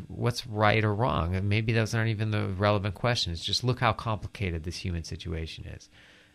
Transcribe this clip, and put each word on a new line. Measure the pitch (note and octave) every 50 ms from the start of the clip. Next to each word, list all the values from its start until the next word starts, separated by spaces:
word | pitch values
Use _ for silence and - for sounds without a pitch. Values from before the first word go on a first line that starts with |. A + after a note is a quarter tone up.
| F2+ -
what's | - - A2 A#2+ A#2+ - - -
right | G#2+ G#2 G#2+ G#2 G#2+ A2 G#2+
or | G#2+ G#2
wrong." | G2 A#2+ C3 D2+ - D#2+ E2+ F#2
And | F#2+ G2 G2+
maybe | G2+ A2 A2+ A2+ A2
those | A2+ A2 G#2 -
aren't | A2+ A2 A2+
even | A2 G2+ A2 A2 G#2+
the | G#2+ G#2 G2+
relevant | F#2+ F2+ G#2 G#2 G#2 G#2 F#2 G#2+ F2
questions. | - - B2 A#2+ - - E2+ E2 D#2+ -
Just | - G2 - -
look | B2 B2 -
how | C3 A#2 G#2
complicated | - - A#2 G#2+ F#2+ - - - - G#2 F2+ E2+ E2 D#2
this | F2+ E2+ -
human | - F#2 F2 E2+ D#2+
situation | - - E2+ - E2+ E2+ D#2+ D#2+ D#2 - - -
is. | E2+ - - - - - - - - - - - -